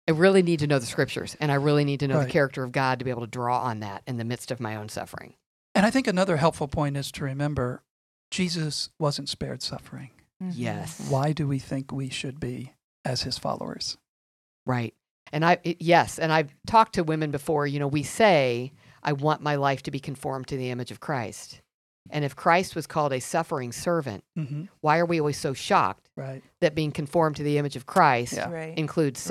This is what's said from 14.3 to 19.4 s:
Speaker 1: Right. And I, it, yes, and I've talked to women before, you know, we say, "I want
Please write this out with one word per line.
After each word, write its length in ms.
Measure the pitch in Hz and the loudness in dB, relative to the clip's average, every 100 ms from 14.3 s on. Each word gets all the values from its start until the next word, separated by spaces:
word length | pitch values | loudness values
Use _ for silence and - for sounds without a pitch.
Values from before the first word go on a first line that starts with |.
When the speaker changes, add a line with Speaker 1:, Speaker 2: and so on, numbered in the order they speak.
| _ _ _ - | _ _ _ -4
Speaker 1:
Right. 280 | 123 113 - _ _ - | -2 -2 -8 _ _ -8
And 100 | 151 | 0
I, 140 | 165 175 | 4 2
it, 180 | 175 170 | 0 -4
yes, 380 | 160 170 113 - | 4 6 4 0
and 120 | 160 | 2
I've 220 | 160 147 - - | 2 0 -6 2
talked 280 | 226 220 - | 4 4 2
to 80 | |
women 280 | 160 156 156 | 0 0 -2
before, 360 | 143 - 151 143 | -4 -2 0 0
you 120 | 143 | 0
know, 80 | 143 | 0
we 160 | 151 | 0
say, 680 | 139 - 220 160 131 120 127 - - - | -2 4 6 6 4 0 -4 -12 -20 -8
"I 100 | - | -4
want 280 | 143 151 156 | 0 2 0